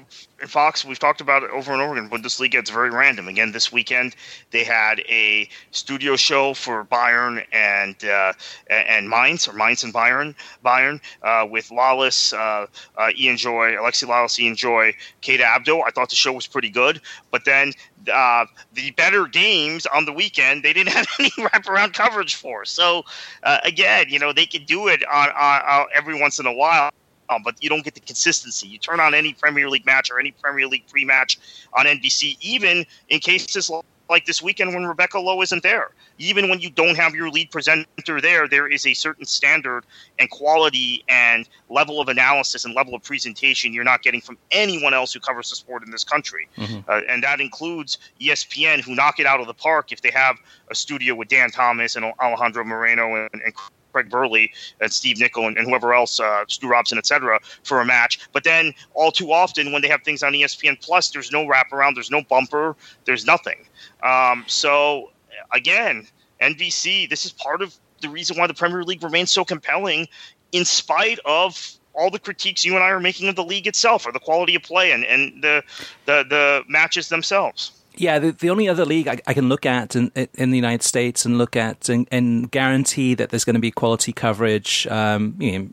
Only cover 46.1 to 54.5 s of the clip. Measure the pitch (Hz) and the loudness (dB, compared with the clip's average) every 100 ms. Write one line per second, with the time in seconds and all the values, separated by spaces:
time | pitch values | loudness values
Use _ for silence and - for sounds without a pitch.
46.1 | 147 - 82 80 - 107 107 98 107 - | -4 -4 -10 -12 -10 -10 -8 -2 -2 0
47.1 | 123 131 143 139 - 165 170 143 - - | -2 0 -2 -4 -8 -10 -8 -8 -10 -12
48.1 | - 139 147 - 139 156 147 123 127 143 | -6 -2 -2 -4 -2 0 0 0 0 2
49.1 | 143 139 135 117 - 156 156 - 120 123 | 2 2 2 0 -4 0 0 -2 -4 -2
50.1 | 127 131 123 _ - - 117 - 143 127 | 2 2 0 _ -20 -10 -8 -6 -4 -4
51.1 | 117 110 135 123 120 123 117 117 120 110 | -4 0 2 2 2 0 2 -2 -4 -6
52.1 | - 127 117 120 113 113 113 117 117 113 | -2 -2 0 0 -2 -6 -2 0 2 0
53.1 | 110 110 107 113 - - _ _ 135 113 | -2 -6 -8 -10 -10 -14 _ _ -4 -2
54.1 | 120 131 110 107 | 0 0 2 0